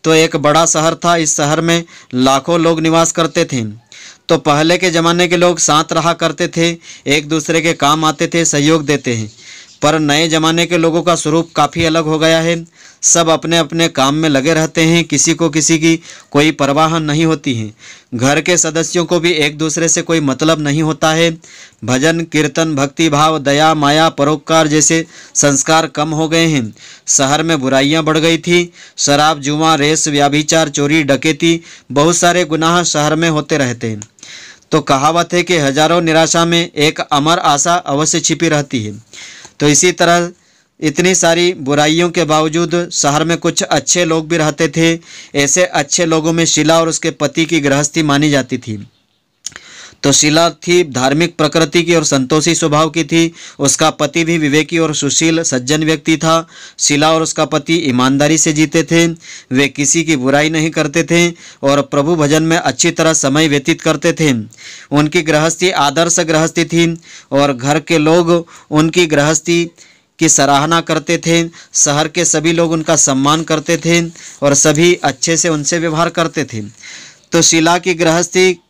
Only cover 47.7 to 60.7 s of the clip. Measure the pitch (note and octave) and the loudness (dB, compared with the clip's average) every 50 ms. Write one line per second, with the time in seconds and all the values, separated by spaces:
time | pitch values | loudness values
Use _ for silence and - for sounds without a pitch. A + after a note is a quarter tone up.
47.7 | C3+ C#3+ D3+ - - E3+ D#3 D3 C#3 C#3+ D3+ D3+ C#3+ C3+ B2+ - C3 B2 - A#2 | 0 0 0 -2 -2 -2 0 0 2 2 2 2 0 0 -2 -2 -8 -8 -6 -10
48.7 | G#2+ G2+ G#2 - _ _ _ _ _ _ _ _ _ _ _ - - - - - | -10 -10 -12 -18 _ _ _ _ _ _ _ _ _ _ _ -18 -18 -18 -20 -20
49.7 | - - - - - _ - C#3 C3+ - D3+ D3+ D3+ E3 E3+ E3+ D3+ _ - F3 | -20 -20 -20 -20 -18 _ -2 0 2 2 2 2 2 2 2 0 -2 _ -4 0
50.7 | F3 F3+ F3 D3 B2 B2 B2+ C3+ C#3+ D#3 E3+ E3+ - - D#3 D3 - E3 D#3+ D3+ | 2 2 0 0 -4 -2 0 0 0 0 -2 -2 -2 -2 -2 0 2 0 0 2
51.7 | - F3 E3 E3 E3+ E3 D#3 - D3 C3+ C3 B2+ D#3+ D#3 D3 E3 E3 - E3+ D#3 | 0 -2 0 2 0 0 0 0 0 -2 0 0 0 0 0 0 -2 0 0 0
52.7 | D3 D3+ D#3+ D#3 D3 E3+ D#3 D3 E3 E3 E3 E3 E3 - - - - - C#3+ C3+ | 2 0 0 0 -2 -4 -4 0 0 0 0 0 -4 -12 -20 -20 -8 -4 -2 -2
53.7 | - - D#3+ D#3 D3 - D3+ C#3 - E3+ E3 D#3+ E3+ E3 D3+ C#3+ C#3 D3+ D#3 D3+ | 0 0 0 -2 0 -2 -4 -4 -2 -2 -2 0 0 0 0 0 0 0 0 0
54.7 | E3+ E3 D#3+ D#3 D3 - C#3+ C#3 A#2+ - D#3+ E3 E3 E3 E3 - C3+ B2+ B2 B2+ | -2 -2 -2 -2 -2 -2 -4 -2 -2 0 0 0 0 0 -2 -2 -4 -4 -2 -2
55.7 | D3+ D3+ D#3 D#3 D#3+ D3+ _ D#3+ D#3+ D3+ E3+ D#3+ E3 E3 E3 _ - - - - | -2 0 0 0 -2 -2 _ -2 -2 0 2 0 0 0 -2 _ -20 -20 -20 -20
56.7 | _ - - - D3+ C#3+ D3+ D#3 D#3+ D#3+ D#3+ D3+ - - D#3 D3+ D#3 D3+ D3+ - | _ -6 -2 0 0 2 2 2 2 0 -2 -4 -2 -4 -2 -2 -2 -4 -2 0
57.7 | E3 E3+ - - A#2+ B2 B2+ C3 C#3 C#3 D3 D3+ D#3+ D#3 - E3 D3+ D3+ D#3 D3 | -2 0 0 0 0 2 2 2 2 2 2 2 2 2 0 0 2 0 0 2
58.7 | - E3 D#3 - E3 E3 E3+ E3+ E3 E3 - - - - - _ C3 C3 C#3+ C3+ | 2 -2 0 2 2 2 2 2 -2 -6 -14 -20 -20 -20 -10 _ 0 0 0 0
59.7 | - C#3 C#3+ C#3 - E3+ D#3+ D#3+ D#3 C3 B2 C3+ C#3 C#3+ D3+ D#3 D#3+ D#3+ D#3 E3 | -2 -4 -4 -2 0 -2 0 0 -2 0 0 0 2 2 0 0 0 -2 -2 -2